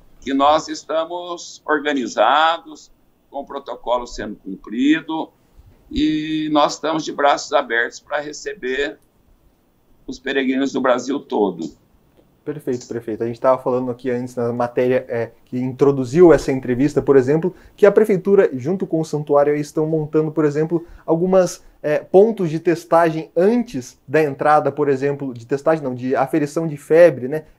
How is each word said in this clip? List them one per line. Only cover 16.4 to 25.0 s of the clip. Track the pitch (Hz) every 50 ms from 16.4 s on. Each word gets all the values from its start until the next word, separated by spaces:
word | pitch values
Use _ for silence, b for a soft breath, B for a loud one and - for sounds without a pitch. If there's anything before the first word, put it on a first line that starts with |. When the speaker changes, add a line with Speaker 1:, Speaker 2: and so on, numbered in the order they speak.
| - -
Speaker 2:
entrevista, | 135 131 - 127 123 120 139 147 - 135
por | 123 - 139 135
exemplo, | 123 127 147 160 170 185 b b b b b
que | - 208
a | 202
prefeitura, | 196 214 214 214 202 175 180 202 196 196 185 - -
junto | 127 120 151 190 190 196 -
com | - 160
o | 156
santuário, | - - 147 147 - 143 143 143 147 147
aí | 147
estão | 147 - - 160 156
montando, | 156 160 156 151 147 - 156 156 156
por | 151 165 151
exemplo, | 147 143 151 160 160 175 160 170 B B B B
algumas, | - 160 165 180 185 185 190 180 170 - - b b b b -
é, | 147 151 -
pontos | - - - 185 208 226 214 220 185 156
de | 151 160
testagem | 160 180 160 165 - - 170 165 170 165 156 160 160 - _
antes | 165 180 208 233 247 233 - - 131 117 - - _ _ -
da | 131 156 156
entrada, | 143 135 - 151 147 151 151 139 143
por | 135 - 147 139
exemplo, | 139 127